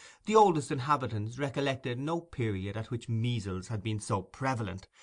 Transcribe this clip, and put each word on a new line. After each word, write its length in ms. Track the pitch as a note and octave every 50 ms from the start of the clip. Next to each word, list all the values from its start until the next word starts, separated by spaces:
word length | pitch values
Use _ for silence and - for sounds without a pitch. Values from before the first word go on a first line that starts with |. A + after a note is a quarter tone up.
| - - - - -
The 100 | - G#3+
oldest 360 | A3 G#3+ G3 D#3+ D3+ C3 -
inhabitants 680 | D#3 C3+ B2 D3+ D3 C#3+ C3+ A#2 A2 G#2 G#2 A2 A#2 C3
recollected 600 | E3 C3+ - D3 C#3 C#3 C3 B2+ - C3 A#2+ B2
no 220 | C#3 D#3 E3+ E3+
period 540 | - - - - A#2 A2 G2+ F#2+ F#2+ G2+ G2
at 160 | A2 A2 -
which 160 | B2 A#2 - -
measles 640 | A#2 A2 A2+ A#2+ A#2+ A2 G2 G2+ F2+ F#2 F2+ -
had 120 | A2+ G2+ F#2
been 160 | A2+ G#2+ G#2
so 240 | - - G#2+ G2 F#2
prevalent, 640 | - - - C3 C3+ B2+ A2 G#2 F#2+ F#2 F#2 - - _ -